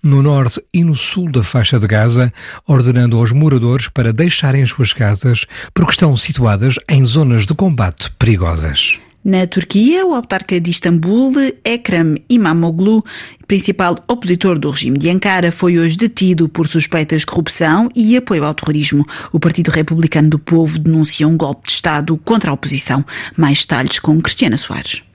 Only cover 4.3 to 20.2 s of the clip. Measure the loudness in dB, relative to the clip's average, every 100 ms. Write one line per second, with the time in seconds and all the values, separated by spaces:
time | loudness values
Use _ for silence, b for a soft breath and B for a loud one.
4.3 | 0 0 2 0 0 -2 0 0 0 0
5.3 | 0 -4 B B -2 0 2 2 2 -2
6.3 | 0 0 2 0 -2 0 2 4 2 2
7.3 | 2 0 0 0 0 -2 -4 -12 -2 2
8.3 | 2 0 -2 -2 -2 -2 -4 b _ 0
9.3 | 0 0 -2 0 2 4 2 2 -2 -2
10.3 | -6 -2 -2 -2 -2 0 0 2 2 2
11.3 | 2 0 -2 -4 -4 -2 0 0 -2 _
12.3 | 2 4 2 0 0 2 2 0 B B
13.3 | B -2 -2 0 0 -2 -2 -4 -6 -2
14.3 | 0 0 0 -2 -4 -2 -2 0 0 0
15.3 | 0 0 0 0 2 0 0 -2 0 0
16.3 | 2 0 0 -2 -2 -2 -2 -2 -2 -2
17.3 | -4 -4 -2 0 2 0 0 2 2 0
18.3 | -2 -2 -4 -4 -2 0 0 -2 B B
19.3 | -2 0 0 -2 0 -2 0 0 2